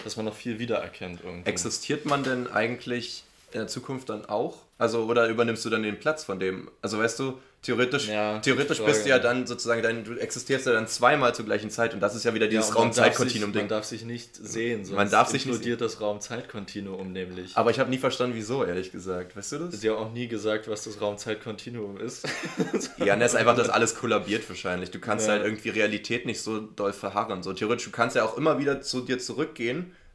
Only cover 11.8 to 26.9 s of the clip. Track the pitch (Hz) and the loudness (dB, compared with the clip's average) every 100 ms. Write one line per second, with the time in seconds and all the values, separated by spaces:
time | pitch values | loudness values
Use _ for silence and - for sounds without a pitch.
11.8 | 117 104 101 110 117 110 110 110 110 113 | 0 2 0 0 0 2 4 2 2 4
12.8 | 117 120 117 - 131 113 104 104 101 107 | 4 6 6 6 2 0 0 0 0 -2
13.8 | - 110 117 117 - - 107 113 120 110 | -4 -8 -8 -10 -12 -16 -8 -4 -2 -2
14.8 | 92 98 101 107 127 139 131 117 117 117 | -2 2 4 6 6 2 -2 -2 -2 -2
15.8 | 113 - 104 104 - 120 117 107 95 104 | -2 -2 -4 -4 -6 -10 -10 -12 -10 -10
16.8 | 98 95 95 92 92 92 90 110 117 117 | -8 -8 -8 -8 -8 -8 -2 2 4 4
17.8 | 120 131 131 - 127 113 104 135 90 90 | 2 0 0 0 -2 -2 -4 -2 0 -2
18.8 | 92 - 92 90 87 101 - 147 175 104 | -4 -8 -6 -6 -6 -10 -8 -8 -8 -2
19.8 | 110 107 110 117 120 110 107 107 110 104 | 0 0 -2 -6 -6 -2 0 0 -2 -8
20.8 | 113 104 104 104 113 107 117 107 123 120 | -8 -4 -2 -2 -6 -6 -6 -10 -10 -10
21.8 | 101 98 117 - 131 - 165 - - 202 | -8 -8 -8 -8 -8 -6 -6 -4 -2 -2
22.8 | - - 101 101 120 113 117 117 104 107 | -4 0 4 6 6 6 6 6 6 4
23.8 | 113 - 117 104 90 104 - 90 95 90 | 2 2 2 2 2 -2 -4 -8 -4 -4
24.8 | 90 90 113 110 110 104 104 107 113 104 | -4 -6 -2 0 4 4 2 -2 -2 2
25.8 | 107 104 - 117 127 107 107 107 107 - | 2 0 -2 -4 -2 -6 -4 -4 -6 -4
26.8 | 101 | -2